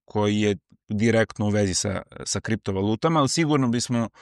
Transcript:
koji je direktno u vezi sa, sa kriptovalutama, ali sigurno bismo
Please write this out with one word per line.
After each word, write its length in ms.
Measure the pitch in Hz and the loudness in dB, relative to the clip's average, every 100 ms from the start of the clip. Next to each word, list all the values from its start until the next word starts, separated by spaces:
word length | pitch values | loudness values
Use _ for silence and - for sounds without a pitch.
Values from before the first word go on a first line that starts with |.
koji 360 | _ 107 104 104 | _ -2 0 2
je 160 | 104 95 _ _ - | 2 0 _ _ -6
direktno 580 | 104 117 113 113 - 104 | 0 2 4 2 -2 0
u 40 | |
vezi 240 | 104 98 | 2 0
sa, 280 | 87 104 92 - - | 0 -2 -6 -10 -12
sa 160 | - 98 | -6 -6
kriptovalutama, 800 | - 110 - 95 101 110 165 160 | -4 -4 -2 -2 -2 0 0 2
ali 80 | 131 | 2
sigurno 400 | - 151 147 127 | 0 2 2 2
bismo 400 | 120 - 120 110 _ | -2 -2 -2 -4 _